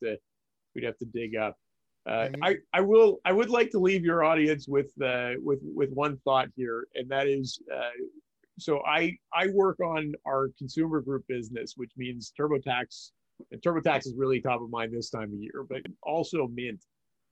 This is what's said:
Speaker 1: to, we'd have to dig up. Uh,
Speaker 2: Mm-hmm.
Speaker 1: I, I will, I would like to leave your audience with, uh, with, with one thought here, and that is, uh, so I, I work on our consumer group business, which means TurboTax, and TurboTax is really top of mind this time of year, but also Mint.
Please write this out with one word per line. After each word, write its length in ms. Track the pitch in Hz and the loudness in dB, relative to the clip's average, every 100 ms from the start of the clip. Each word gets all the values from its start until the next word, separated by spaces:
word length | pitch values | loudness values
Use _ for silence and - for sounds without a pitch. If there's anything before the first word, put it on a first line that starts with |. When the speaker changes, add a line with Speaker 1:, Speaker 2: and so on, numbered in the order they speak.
Speaker 1:
to, 120 | 113 104 _ _ _ _ _ | -6 -6 _ _ _ _ _
we'd 100 | 123 | -6
have 140 | 120 - | -6 -6
to 80 | 117 | -8
dig 280 | 117 117 110 | -6 -4 -2
up. 200 | 107 - _ _ _ _ - | -2 -4 _ _ _ _ -4
Uh, 220 | 113 127 | -2 -2
Speaker 2:
Mm-hmm. 140 | 139 | 0
Speaker 1:
I, 100 | 180 196 - | 0 0 0
I 80 | 175 | 0
will, 380 | 196 220 220 - | 6 8 8 6
I 80 | 185 | 2
would 180 | 196 226 | 2 4
like 200 | 240 226 | 4 4
to 80 | 202 | 4
leave 260 | 185 190 | 4 4
your 200 | 170 170 | 2 4
audience 420 | 160 160 151 147 139 | 4 6 4 2 0
with, 240 | 139 139 - | 0 0 -2
uh, 280 | 131 123 123 127 | -2 0 -2 -2
with, 160 | 143 139 | -2 -2
with 280 | 151 - 135 | -2 -2 -2
one 260 | 131 147 139 | 0 -2 -2
thought 240 | 139 135 117 131 | 2 2 2 -4
here, 300 | 120 117 - | -4 -4 -6
and 140 | - 127 | -8 -4
that 160 | 135 139 | 0 2
is, 320 | 139 131 - - | 0 -2 -8 -8
uh, 180 | 131 120 120 131 - _ _ _ - | -6 -6 -6 -12 -14 _ _ _ -8
so 220 | - 143 147 | -2 0 2
I, 300 | 156 170 175 _ | 2 0 -4 _
I 140 | 165 190 | -2 2
work 320 | 196 190 - | 4 4 2
on 320 | 170 156 151 147 143 | -2 -2 -4 -6 -2
our 240 | 135 135 - | 0 0 -4
consumer 420 | 135 160 160 151 | -6 -2 0 0
group 220 | 127 135 - | 0 -4 -4
business, 460 | 123 113 120 - - | -6 -6 -8 -10 -10
which 140 | 117 131 | -12 -8
means 360 | 127 120 104 - | -8 -8 -10 -2
TurboTax, 720 | 151 139 135 123 120 - - _ _ - - | 0 0 0 -2 -4 -10 -20 _ _ -20 -18
and 80 | - | -4
TurboTax 460 | 175 165 160 139 131 | 0 2 2 2 0
is 80 | 120 | -2
really 240 | 131 127 | 0 0
top 220 | 131 120 | 0 -2
of 80 | 117 | -4
mind 220 | 117 113 | -6 -4
this 160 | 117 - | -6 -6
time 220 | 110 107 | -8 -8
of 80 | 101 | -8
year, 240 | 107 - 135 | -10 -10 -10
but 140 | 131 156 - | -10 -10 -10
also 460 | 151 160 160 165 127 | -4 -2 -2 -2 -2
Mint. 280 | 120 123 101 _ _ _ _ _ | -4 -8 -8 _ _ _ _ _